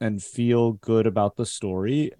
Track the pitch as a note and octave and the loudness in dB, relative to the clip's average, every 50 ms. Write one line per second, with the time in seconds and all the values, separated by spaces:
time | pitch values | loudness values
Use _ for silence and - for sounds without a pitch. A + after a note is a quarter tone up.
0 | A#2 A2 G#2 G2 - - - A#2+ A#2+ A#2+ A#2+ A#2 A#2 A#2 A2 G2+ - - A2+ A2+ | -4 -4 -4 -6 -8 -8 -6 -2 0 2 4 4 4 2 0 -2 -2 2 2 4
1 | G#2+ A2 F#2+ G#2+ G2+ G2+ - - A#2 - - - A2 G2 F#2 F#2 G2 A2+ C#3 D3+ | 4 2 2 2 0 0 0 -4 -8 -8 -8 -6 -6 -4 -4 -2 -2 -2 -2 -2
2 | D3+ - - | -2 -4 -6